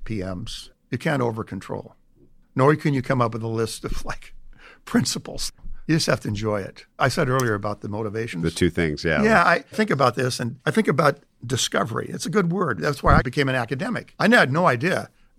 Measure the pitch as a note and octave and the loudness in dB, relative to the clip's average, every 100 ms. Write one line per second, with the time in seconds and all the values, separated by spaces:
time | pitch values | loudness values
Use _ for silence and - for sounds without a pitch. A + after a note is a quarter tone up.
0 | - G#2+ F#2 F#2+ - - - _ _ B2+ | -6 -6 -4 -6 -8 -12 -16 _ _ -4
1 | E3 C#3+ A#2+ A2+ - G2+ - G#2 - _ | -2 0 0 -2 -8 -10 -8 -10 -10 _
2 | _ _ _ - _ C3 C3+ D3+ D#3 C#3 | _ _ _ -20 _ 2 4 4 2 0
3 | - B2 A#2 A2+ A2+ A2+ A2+ - - - | 0 0 0 -2 -4 -2 -2 -4 -4 -4
4 | - - - - - - - - - A#3 | -4 -8 -12 -18 -18 -20 -20 -20 0 0
5 | - - - - - - - - - D#3 | 0 -4 -8 -8 -8 -8 -10 -8 0 0
6 | - B2+ - G#2 A2 G#2 F#2+ - - - | 2 0 -2 -4 -2 -4 -6 -14 -20 -2
7 | C#3 F#3 C3+ C3 A#2+ G#2 G#2 G#2 G#2+ G#2 | 0 2 2 2 2 0 -4 -6 -8 -6
8 | A2 G#2+ A2+ E2+ E2 - F2 E2+ E2 D2 | -6 -6 -6 -2 -2 2 2 2 0 0
9 | E2 D2+ G#3+ G#3+ F3 E3+ - - G#3+ C3+ | 0 2 4 4 4 2 -2 -2 0 4
10 | C3 A2+ B2+ - A#2+ B2+ - A3 G#3+ C3+ | 2 2 -2 -2 -6 -4 0 2 2 2
11 | D3 - _ _ A#2+ B2 - - G#2+ A#2+ | 2 0 _ _ -6 -4 0 0 0 -4
12 | - - - G#3 F3 F#3 E3 A#2+ D#3 C#3 | -6 -8 -2 0 0 0 -2 0 -2 0
13 | E3+ C#3+ C3 D3 C3+ C3 A#2 C3+ A3 E3+ | 4 4 4 0 0 0 -2 -4 -4 -6
14 | - - F#3 A#3 D#3 D3 F3 A#2+ D#3+ C3+ | -8 2 6 6 6 4 2 2 0 -2
15 | - _ _ | -6 _ _